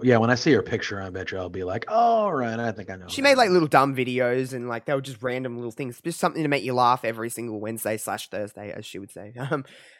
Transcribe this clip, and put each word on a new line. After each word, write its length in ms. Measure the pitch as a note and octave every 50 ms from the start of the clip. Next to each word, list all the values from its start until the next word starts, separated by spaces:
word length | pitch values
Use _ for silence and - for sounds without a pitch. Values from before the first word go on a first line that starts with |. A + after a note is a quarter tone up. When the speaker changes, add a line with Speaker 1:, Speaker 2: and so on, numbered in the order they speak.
| -
Speaker 1:
Yeah, 140 | B2+ A#2+
when 120 | A2+ A2+ A#2
I 60 | B2
see 160 | A#2+ - E3+
her 100 | C3+ G#2+
picture, 400 | - - B2 G#2 - - G#2 G2
I 80 | F#2+ F#2+
bet 220 | F2+ F#2+ F#2 -
you 60 | G2
I'll 100 | F#2 F#2
be 160 | F2+ F2+ F#2+ F2+
like, 220 | F2+ F#2 A#2 -
"Oh, 60 | - G#3+
all 380 | A#3 A#3 A#3 A#3 A3 G#3+ G3+ E3
right, 260 | C3+ B2 A#2 A2+ A2+
I 140 | A#2 A2+ G#2
think 160 | G#2+ F#2+ -
I 80 | F#2+
know 100 | F#2 F2+
Speaker 2:
She 140 | F2+ - -
Speaker 1:
who 20 | C4+
Speaker 2:
made, 120 | C#4+ C#4
Speaker 1:
that 20 |
Speaker 2:
like, 100 | B3+ A#3+
Speaker 1:
is." 60 | G3 F3+
Speaker 2:
little 160 | F3+ D#3+ D3
dumb 260 | - C3+ C3+ C#3 C3+
videos 560 | B2+ B2+ B2 B2 B2 B2 B2 B2 C3 C3 B2
and, 160 | C3+ B2 A#2+
like, 160 | B2 A#2 A#2 -
they 100 | - D3
were 60 | C3+
just 240 | C3 C#3 C3 G2+ A#2+
random 320 | B2+ B2 B2+ C3 B2+ A#2+
little 160 | A#2+ A#2+ A#2
things. 300 | A2 - C#3+ B2 A#2 - -
Just 160 | E3+ E3+ -
something 240 | - F3 - D3+ D#3
to 60 | D3
make 160 | C#3+ C#3 F#2+
you 80 | B2+ B2
laugh 320 | B2 B2 A#2+ B2+ C3 -
every 240 | A2+ A#2 A2+ A2+ A#2
single 320 | - A2+ A#2+ A#2 G#2+ G#2
Wednesday 340 | G#2+ G#2+ A2+ G#2+ - G#2+ A2
slash 340 | A2 - - G2 - - -
Thursday, 440 | - F#2+ G#2 G#2 - - G#2 G2+ -
as 120 | - A2
she 140 | - - F#2
would 100 | G2 G2
say. 220 | - F2+ G2 G#2+ A#2
<laughs> 140 | A#2+ C3 C3+
Um, 140 | E3 C#3+ C3+ - - - - - -